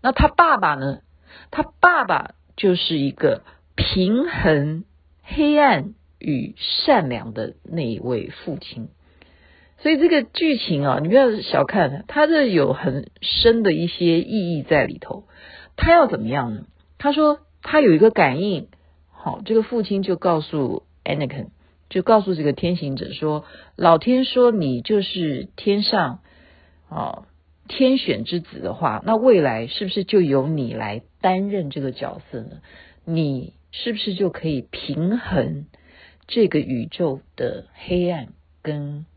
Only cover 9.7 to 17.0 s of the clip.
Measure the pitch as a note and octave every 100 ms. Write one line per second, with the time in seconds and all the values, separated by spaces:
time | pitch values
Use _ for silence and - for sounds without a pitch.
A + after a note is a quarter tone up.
9.7 | _ D4+ D#4 E4 D#4+ A3+ - D#4+ C4 -
10.7 | D3+ C#3+ B2+ D#3 A#3+ C4 G#3+ - - C#3
11.7 | G3+ D3 C#3+ - C#4+ D4+ D#4+ C4 F3 C#3
12.7 | D3 E3+ C3+ - _ - - A#3 A#3 G#3
13.7 | D#3 E3+ - F3 E3 - A3 F3 D#3+ C3+
14.7 | D3+ G#2+ - - - - - - - -
15.7 | - D#4+ E4+ C#4 C3 A2 C#3 A#2+ G#2+ -
16.7 | _ _ _